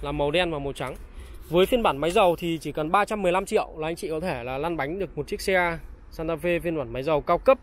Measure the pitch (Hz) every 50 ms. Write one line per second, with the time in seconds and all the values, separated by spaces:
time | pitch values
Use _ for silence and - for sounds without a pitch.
0 | - 143 147 147 143 147 151 180 180 170 160 143 139 139 131 - 139 127 160 -
1 | - - - - - - - - - - 156 175 190 190 - - - 180 139 135
2 | 151 170 175 220 196 175 165 156 180 170 165 156 - 151 139 160 151 156 185 202
3 | 202 - 220 208 190 175 175 190 196 - 214 196 143 - 165 160 151 160 170 160
4 | - 151 160 156 170 185 147 123 117 127 131 135 151 170 170 156 139 143 170 202
5 | 185 - - 151 139 - 208 196 - 202 190 180 175 170 165 156 - - - -
6 | - - - - 160 160 165 147 151 175 175 165 151 175 165 156 131 117 117 127
7 | 135 160 156 143 135 - 175 - - 262 269 -